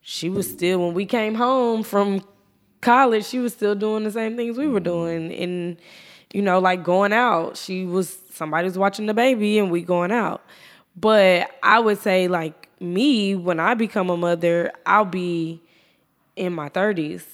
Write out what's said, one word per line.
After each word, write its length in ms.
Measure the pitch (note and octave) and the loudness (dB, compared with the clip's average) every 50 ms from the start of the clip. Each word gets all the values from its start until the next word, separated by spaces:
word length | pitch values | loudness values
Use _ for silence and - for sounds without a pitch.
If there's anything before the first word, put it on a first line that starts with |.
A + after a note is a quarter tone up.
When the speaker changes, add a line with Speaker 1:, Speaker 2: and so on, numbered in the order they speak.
Speaker 1:
she 280 | _ - - - E3 E3 | _ -12 -12 -8 -6 -4
was 200 | F#3+ G3+ F#3+ G3 | -4 -4 -4 -6
still, 300 | - - F3 F3 F#3 F3+ F3 | -6 -4 -2 0 0 2 0
when 100 | F3 E3+ | 0 -2
we 120 | F3+ G3+ | -4 -4
came 280 | F#3+ - A#3+ A3 G#3+ A3 | -2 -2 -2 -2 -2 -2
home 480 | A3 B3 B3 C4 C4 B3 A#3 A3+ A3 G#3+ | 0 0 2 2 2 2 0 0 -2 -4
from 400 | - - G3+ G3+ G3+ G3 G3 F#3+ - _ _ _ _ _ _ _ _ _ _ | -2 0 0 2 2 0 -2 -4 -8 _ _ _ _ _ _ _ _ _ _
college, 440 | - B3 A#3+ B3+ C4+ B3+ A3+ G#3+ G#3 | 2 4 6 6 6 4 4 0 -2
she 140 | - - B3+ | -2 -6 -4
was 140 | B3 A#3+ - | -4 -4 -4
still 220 | - G#3 G3+ G#3 | -2 -2 -2 0
doing 260 | G3+ G#3 G#3+ G#3+ A3 G#3+ | 0 -2 -2 -2 -2 -2
the 60 | G#3+ | -4
same 260 | G3+ A3+ A3 A3 A3+ | -4 -4 -4 -4 -4
things 200 | A#3+ A#3+ A#3 A#3 A#3+ | -4 -6 -6 -4 -4
we 80 | C#4+ | -2
were 140 | D#4 C4 G3+ | 0 0 0
Speaker 2:
Mm-hmm. 40 | F3 | -2
Speaker 1:
doing. 480 | F3+ F3 E3+ E3+ E3 E3 E3 D#3+ E3 - | -2 -2 -2 -2 -2 -4 -4 -6 -6 -6
And, 440 | - F3+ F3+ F3+ F3+ F3 F3 F3 E3 _ - - - - - - - _ _ - | -6 -6 -4 -4 -4 -6 -6 -8 -10 _ -20 -20 -20 -20 -20 -20 -20 _ _ -4
you 100 | G3 G3+ | -2 0
know, 160 | G3 F3+ F#3 | 2 2 4
like, 240 | F#3 F#3 F#3 F#3 E3 | 4 2 0 0 0
going 300 | E3 F3 F#3 G3+ G3+ G#3 | 0 2 2 4 4 2
out, 440 | A3+ B3 B3 G#3+ E3 E3 - - | 2 2 2 2 0 -2 -4 -8
she 280 | - - - F#3+ F#3 F#3 | -12 -10 -8 -6 -6 -4
was, 340 | F3+ F3 F#3 F#3 - - - - - - | -2 -2 -2 -2 -2 -6 -18 -20 -20 -12
somebody 320 | - E3 D#3 D3+ D#3+ F3 | -10 -8 -4 -2 -2 -2
was 120 | F#3+ F3+ F#3 | -2 -2 0
watching 280 | G3 G3 G3 G#3 G#3+ | 0 0 0 -2 -4
the 80 | G#3 G#3+ | -2 0
baby 440 | G#3+ A#3+ C4 C4 A3 G#3 G#3 G#3 G#3+ | 2 2 2 2 2 0 2 2 2
and 120 | G#3 F#3+ | 2 2
we 120 | E3+ F3 E3+ | 0 -2 0
going 280 | F3 F3+ F3 F3 F3 | 0 0 0 0 0
out. 320 | G#3+ A#3+ G#3+ F3 - - _ _ - - - - - - _ _ _ | 0 0 0 -2 -4 -8 _ _ -20 -20 -20 -20 -20 -20 _ _ _
But 540 | F3+ - G#3+ A3 G#3+ G3 F#3+ F#3 F3 F3+ - - - - | -2 2 4 6 6 6 6 6 4 2 -2 -8 -2 2
I 160 | - - A3+ | 4 4 4
would 200 | A#3 A3 G#3 G3 | 4 2 0 0
say, 280 | - G#3+ F#3+ F#3 F#3 | 0 0 0 2 2
like, 420 | F3+ F3+ E3+ D#3+ D#3+ D#3 _ - _ _ _ | 2 0 -2 -4 -6 -10 _ -20 _ _ _
me, 560 | F#3 F3 F3 F#3+ B3 D4+ C#4 A3 G3+ G3 G3 | -10 -6 -2 0 2 2 2 2 2 0 -2
when 240 | F#3+ E3+ F3+ F3+ D#3+ | -2 -2 -2 -2 0
I 140 | E3 F#3+ B3 | 0 0 0
become 360 | A3+ A3+ G#3+ - G#3 F#3 F3+ | 0 -2 -2 0 -2 0 0
a 60 | F3+ | 0
mother, 560 | F3 E3+ E3+ E3+ E3+ E3+ E3+ E3+ E3+ E3+ - - - _ | 0 0 0 0 0 2 0 0 2 -2 -4 -6 -8 _
I'll 200 | - F#3 G#3 G#3+ | 2 4 4 4
be 580 | F#3+ F3 F#3+ F3+ F3 F3 E3 E3 D#3+ E3 E3 _ _ _ _ _ _ _ _ _ _ _ _ _ _ _ | 2 -2 -4 -4 -4 -4 -4 -4 -6 -8 -12 _ _ _ _ _ _ _ _ _ _ _ _ _ _ _
in 180 | - F#3 F3+ F3 | -6 -6 -4 -4
my 160 | E3 D3+ C#3+ | -6 -8 -6
thirties. 560 | _ F#3 F#3+ G#3+ G#3 E3+ D#3 D3 E3+ F3+ D#3+ - | _ 0 0 0 0 -2 -4 -6 -6 -10 -14 -18